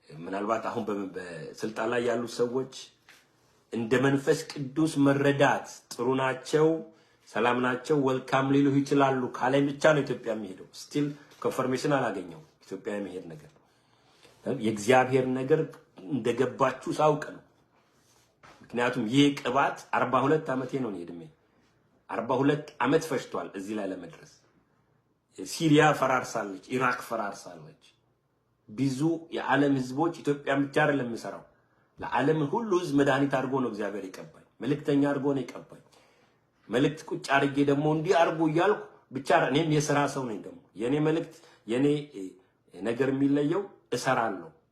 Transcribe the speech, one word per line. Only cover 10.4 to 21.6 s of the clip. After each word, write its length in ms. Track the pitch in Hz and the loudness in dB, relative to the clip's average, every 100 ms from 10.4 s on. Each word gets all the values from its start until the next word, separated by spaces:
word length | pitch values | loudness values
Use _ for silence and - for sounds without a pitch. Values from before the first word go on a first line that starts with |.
| 101 92 85 | -6 -12 -18
ስቲል 320 | - - 147 147 147 - - | -18 -8 -4 -4 -6 -18 -6
ኮንፈርሜሽን 540 | 120 123 127 127 151 | -6 -2 -2 -2 0
አላገኘውም 540 | 143 120 98 90 85 - _ | 0 0 -4 -10 -16 -20 _
ኢትዮጵያ 340 | - 95 110 | -14 -10 -6
የመሄድ 340 | 104 95 92 87 | -6 -6 -10 -12
ነገር። 240 | 78 76 _ _ _ _ _ _ _ - _ - 135 | -16 -20 _ _ _ _ _ _ _ -20 _ -6 -2
የእግዚአብሔር 680 | 107 107 101 127 127 131 127 | -2 -2 4 6 6 2 2
ነገር 300 | 127 127 156 156 - _ - | -2 2 2 2 -8 _ -20
እንደገባችሁ 840 | - 151 120 117 131 - 131 123 - | -6 -2 0 0 -2 2 0 0 -8
ሳውቅ 300 | 151 156 147 - | 2 2 2 -2
ነው። 140 | - - _ _ _ _ _ _ _ _ _ - - | -14 -20 _ _ _ _ _ _ _ _ _ -20 -20
ምክንያቱም 460 | - 117 123 127 110 | -10 -2 0 0 0
ይህ 180 | 135 143 139 | 4 4 4
ቅባት 420 | 127 131 160 - - | -2 0 0 -2 -4
አርባ 220 | 107 123 127 | -2 2 2
ሁለት 280 | 135 156 156 | 2 2 0
ዓመቴ 240 | 127 127 139 | -4 -4 -4
ነው 140 | 123 | -4
እኔ 80 | 95 | -6
እድሜ። 200 | 85 85 82 _ _ _ | -10 -12 -16 _ _ _